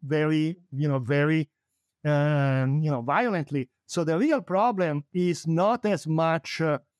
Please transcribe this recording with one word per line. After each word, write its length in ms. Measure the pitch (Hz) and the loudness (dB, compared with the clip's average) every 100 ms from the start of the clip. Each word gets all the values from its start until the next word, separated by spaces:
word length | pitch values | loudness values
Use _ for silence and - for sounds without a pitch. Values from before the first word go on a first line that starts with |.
very, 540 | 135 151 156 156 156 175 _ | -4 0 2 2 0 -4 _
you 160 | 135 147 | -4 0
know, 100 | 135 | 0
very, 500 | 117 143 147 160 147 _ _ _ _ _ | 0 0 2 2 -2 _ _ _ _ _
um, 760 | 151 147 147 147 139 135 131 147 | 0 2 2 2 2 0 0 0
you 80 | 156 | 0
know, 100 | 135 | -2
violently. 680 | 120 160 240 185 143 143 123 _ - | 0 0 0 -2 -2 -4 -6 _ -8
So 180 | 175 | -4
the 140 | 160 165 | 0 0
real 240 | 294 285 | 2 0
problem 640 | 180 190 233 202 170 147 - | 0 0 0 0 -2 -2 -4
is 320 | 180 180 165 160 | -2 -2 -2 -2
not 400 | 165 196 240 214 | 2 2 0 0
as 200 | 185 156 | -2 0
much, 540 | 160 160 160 - - | 0 0 0 -4 -4
uh, 180 | 160 143 - | -2 -2 -6